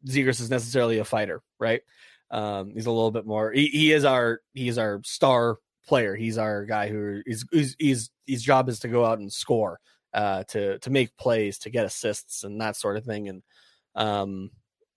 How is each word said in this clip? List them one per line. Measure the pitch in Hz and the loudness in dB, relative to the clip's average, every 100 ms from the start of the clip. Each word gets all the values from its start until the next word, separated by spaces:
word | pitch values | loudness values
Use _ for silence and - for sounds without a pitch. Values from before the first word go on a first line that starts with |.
| 135 | -4
Zegras | 135 131 117 | 0 2 0
is | 120 | 0
necessarily | 131 113 127 117 110 | -4 0 0 2 0
a | |
fighter, | 110 113 101 80 _ - | 0 -2 -2 -6 _ -4
right? | 113 113 - _ - _ - | -2 -2 -4 _ -20 _ -10
Um, | 113 104 98 98 | -6 -4 -4 -6
he's | 110 117 | -6 -2
a | |
little | 113 113 | 2 2
bit | 110 107 | 0 -2
more, | 107 110 | -2 0
he, | 139 143 | 2 2
he | 147 156 | 4 6
is | 156 139 | 6 6
our, | 127 117 113 _ | 4 2 0 _
he | 135 123 | -6 -2
is | 117 | 0
our | 110 101 | 0 -2
star | - - 139 123 120 110 _ _ - | -8 2 4 4 2 -2 _ _ 0
player. | 135 104 104 | 2 2 -2
He's | 113 110 | -2 -2
our | 107 104 | -2 -2
guy | 104 107 104 | -2 -2 -2
who | 107 104 101 120 | -4 -4 -6 -6
is, | 110 127 | -8 0
he's, | 160 135 - | 2 2 0
he's, | 151 123 113 _ - | 0 0 -4 _ -6
his | 123 | -2
job | 120 131 127 | 4 4 4
is | 110 | -2
to | 117 | 0
go | 120 | 2
out | 117 110 | 2 2
and | 101 | -4
score, | - - 117 98 87 _ _ _ | -6 -2 0 0 -6 _ _ _
uh, | 104 104 95 95 | -2 0 -2 -4
to, | 107 101 - | -4 -2 -4
to | 127 | 0
make | 135 117 - | 2 2 0
plays, | 127 113 101 - | 0 2 0 -4
to | 107 | -6
get | 117 101 | -2 -2
assists | - 110 107 - - 101 | -2 -4 -4 -8 -12 -10
and | 104 | -6
that | 110 - | -6 -4
sort | 104 104 | -4 -4
of | |
thing. | 117 104 101 | -6 -6 -8
And, | 95 - _ _ _ _ 110 | -12 -18 _ _ _ _ -4
um, | 107 104 98 95 98 _ _ _ _ | -2 -2 -2 -6 -12 _ _ _ _